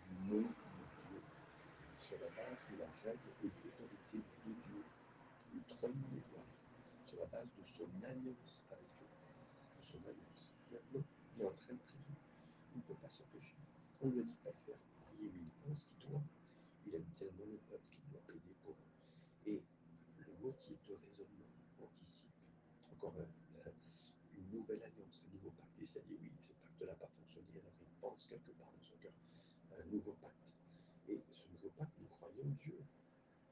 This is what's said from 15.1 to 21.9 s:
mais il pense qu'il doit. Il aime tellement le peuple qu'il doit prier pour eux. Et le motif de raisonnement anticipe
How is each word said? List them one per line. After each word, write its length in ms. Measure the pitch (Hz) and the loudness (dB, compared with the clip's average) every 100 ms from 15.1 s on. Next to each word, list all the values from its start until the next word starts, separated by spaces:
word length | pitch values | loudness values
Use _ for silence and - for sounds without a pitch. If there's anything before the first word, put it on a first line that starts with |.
| 320 311 | -2 0
mais 80 | 277 | 0
il 100 | 160 170 | -4 -2
pense 200 | 143 147 | 2 2
qu'il 140 | - - 143 | 0 -8 2
doit. 140 | 143 147 - - - - - - | 4 4 0 -16 -16 -16 -8 0
Il 80 | 82 | 2
aime 100 | 85 - | 2 0
tellement 300 | 98 92 107 | -2 0 -2
le 120 | 107 | -4
peuple 280 | - 104 - | -4 -6 -6
qu'il 140 | - 73 | -10 -6
doit 120 | - - | -6 -6
prier 280 | 82 85 - | -6 -8 -8
pour 100 | 82 | -6
eux. 800 | 76 - - - - - - 104 | -6 -8 -16 -16 -16 -16 0 6
Et 120 | 101 - - - - - - | 6 6 -10 -12 -12 -10 -10
le 140 | - - | -8 0
motif 420 | 131 135 - - - | 2 2 -2 -6 -4
de 60 | |
raisonnement 520 | 98 - 95 - - - - - - | -4 -6 -8 -8 -8 -10 -12 -12 -10
anticipe 440 | - | -10